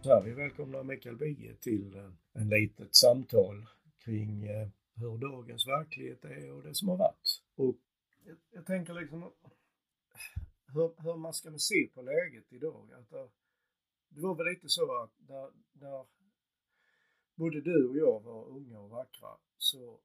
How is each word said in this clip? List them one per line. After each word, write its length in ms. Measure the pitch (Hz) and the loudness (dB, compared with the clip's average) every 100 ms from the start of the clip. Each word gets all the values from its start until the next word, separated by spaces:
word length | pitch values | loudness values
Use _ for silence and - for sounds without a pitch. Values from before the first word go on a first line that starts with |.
| 139 | 8
Ja, 80 | 113 | 6
vi 120 | 101 | 6
välkomnar 500 | 123 143 - 139 135 | -6 -8 -6 -10 -8
Mikael 340 | 131 135 123 117 | -8 -10 -10 -6
Bie 400 | 151 139 110 110 | -6 -6 -12 -8
till, 400 | 127 107 101 98 | -2 -2 -2 -12
eh, 140 | 98 87 _ | -16 -20 _
en 160 | - 107 | -4 4
litet 460 | 107 107 - 104 - | 4 4 -2 6 10
samtal 720 | 123 127 120 113 95 104 110 _ _ _ | 10 8 6 6 6 2 -14 _ _ _
kring, 460 | - 110 107 104 | -6 -4 -4 -6
eh, 240 | 104 107 104 - _ | -6 -6 -8 -12 _
hur 240 | - 117 113 | -12 -10 -8
dagens 480 | 139 131 117 117 131 | -8 -10 -14 -8 -2
verklighet 560 | 143 156 135 131 123 | -2 -4 -10 -12 -12
är 280 | 151 143 139 | -14 -14 -14
och 100 | 139 | -16
det 120 | - | -8
som 140 | - 196 | -4 -2
har 80 | 185 | 4
varit. 460 | - - - - _ | 2 4 -2 -2 _
Och 220 | - 131 - _ _ _ _ | 0 2 2 _ _ _ _
jag, 120 | - 165 _ | -20 -20 _
jag 160 | 214 160 | -18 -4
tänker 280 | 185 170 | -4 -4
liksom 380 | 170 147 160 180 _ - _ _ _ _ _ _ - - - - _ _ | -10 -10 -12 -14 _ -20 _ _ _ _ _ _ -20 -10 -10 -10 _ _
hur, 360 | 143 165 165 | -2 -2 -2
hur 140 | 160 165 | -8 -8
man 180 | 165 | -8
ska 240 | 156 170 151 | -10 -10 -4
se 300 | - 190 120 | 2 2 0
på 80 | - | -6
läget 500 | 127 151 175 117 _ | -2 0 0 -10 _
idag. 400 | 127 151 123 107 | -10 -10 -10 -20
Att 180 | 123 117 | -20 -18
det, 200 | 139 127 _ _ _ _ _ _ _ _ | -18 -18 _ _ _ _ _ _ _ _
det 120 | 147 | -8
var 140 | 185 | -6
väl 120 | 160 165 | -2 -4
lite 220 | 180 156 | -6 -4
så 260 | 175 156 123 | 0 0 -2
att 140 | 113 _ - | -8 _ -18
när, 220 | 135 139 _ _ | -14 -14 _ _
när 340 | _ 139 135 131 _ 196 _ _ _ _ _ _ _ _ _ _ | _ -14 -14 -14 _ _ _ _ _ _ _ _ _ _ _ _
både 260 | - 165 147 | -6 -4 -2
du 280 | 147 165 127 | 2 4 4
och 80 | 139 | 4
jag 240 | 151 110 | 4 4
var 240 | 113 113 110 | -4 -14 -14
unga 320 | 131 135 110 | -16 -16 -18
och 100 | 101 | -14
vackra 480 | 117 127 - 110 - _ _ | -14 -14 -16 -20 -20 _ _
så 420 | - 135 120 110 | 0 0 -10 -12